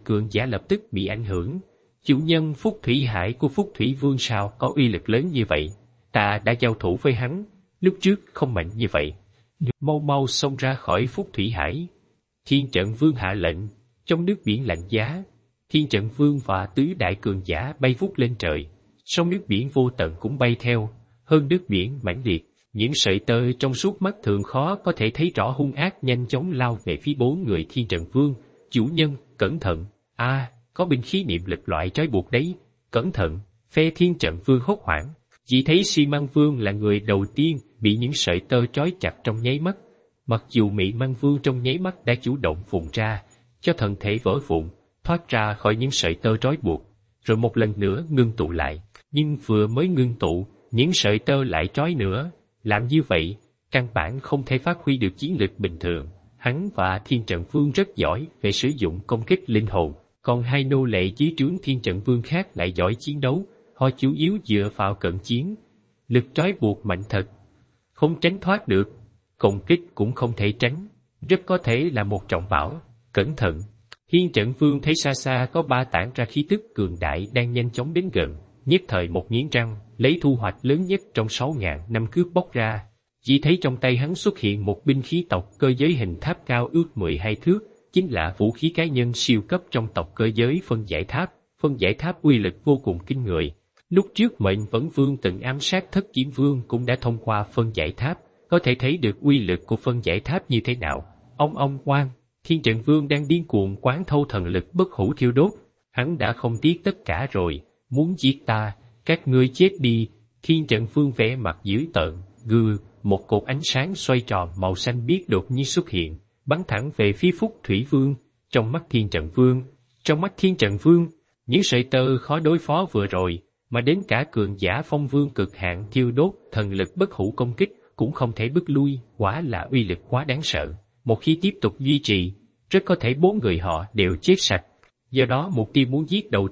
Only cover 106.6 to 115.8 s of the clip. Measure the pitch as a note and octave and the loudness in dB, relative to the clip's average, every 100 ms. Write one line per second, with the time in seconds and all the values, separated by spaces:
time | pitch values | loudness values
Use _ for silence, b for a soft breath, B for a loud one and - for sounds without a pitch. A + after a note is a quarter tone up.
106.6 | D3+ E3+ G3+ G3 - E2 C3+ G2 F2 C#2+ | 2 2 -2 -4 -4 -4 -2 0 0 -2
107.6 | - _ - B2+ E3 F#3 C3 C3+ - A2 | -10 _ -6 -2 0 2 0 0 0 -2
108.6 | G#2+ - b b - E3 - B2+ B2+ C3 | -2 -8 b b -2 -2 2 4 4 4
109.6 | F#3+ G3 B2+ A#2 A2+ _ _ _ - E3 | 4 4 2 2 0 _ _ _ 0 2
110.6 | D3+ A2 A2+ D3 C#3+ A#2+ A2+ C3 G2+ E2 | 2 0 2 2 2 2 0 0 -4 -4
111.6 | G2+ G#2 E3 F2+ D#2+ E2+ F#2+ _ A#2 A2+ | -2 -2 0 0 -2 -4 -14 _ 0 2
112.6 | A2 G2+ - _ G2+ F#2+ - G#2 - C3+ | 4 0 -6 _ 0 0 0 -2 0 -4
113.6 | D#3 C3 D#3 F#3+ - B2+ A#2 G2+ F2 F2+ | -2 -2 -2 -4 0 0 0 -2 -4 -2
114.6 | F#2 F#2+ - B2 A#2+ F#3 B3+ G2 - B2+ | -2 -2 -2 -2 0 -2 0 0 0 -2
115.6 | C3+ F3 | -2 -2